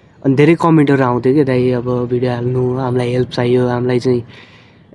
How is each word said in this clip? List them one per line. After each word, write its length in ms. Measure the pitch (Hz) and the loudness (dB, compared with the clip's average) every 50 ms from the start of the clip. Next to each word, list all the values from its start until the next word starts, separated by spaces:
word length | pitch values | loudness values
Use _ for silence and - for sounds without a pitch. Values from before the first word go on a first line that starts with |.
| _ _ _ _ - | _ _ _ _ -2
अनि 100 | 135 135 | 0 2
धेरै 200 | 127 147 156 170 | 4 4 4 4
कमेन्टहरू 500 | 160 - 165 160 156 147 139 139 135 135 | 2 2 2 4 4 4 4 2 2 2
आउँथ्यो 300 | 123 123 123 120 131 127 | 0 0 0 0 0 2
क्या, 100 | 156 143 | 2 2
"दाइ, 260 | 131 131 123 123 127 | 2 0 0 0 0
अब 380 | 127 123 120 123 123 123 123 120 123 | 0 -2 -2 -4 -4 -4 -2 -2 -2
भिडियो 200 | 123 123 127 123 | -2 -2 -2 -2
हाल्नु, 440 | 120 120 123 127 127 127 127 123 | -4 -4 -4 -2 -2 -2 -2 -2
हामीलाई 340 | 131 131 127 123 127 123 120 | -2 -4 -2 -2 -2 -2 -2
हेल्प 200 | 123 123 123 120 | -2 -2 -4 -4
चाहियो, 380 | - - 123 123 123 127 123 123 | -4 -2 0 0 2 2 2 0
हामीलाई 320 | 123 123 123 123 127 123 | -2 -2 -2 -2 -2 0
चाहिँ, 240 | - 131 123 120 117 - - - - - - - - - _ - _ _ - | 0 0 -2 -2 -4 -8 -16 -20 -20 -20 -20 -20 -20 -20 _ -20 _ _ -6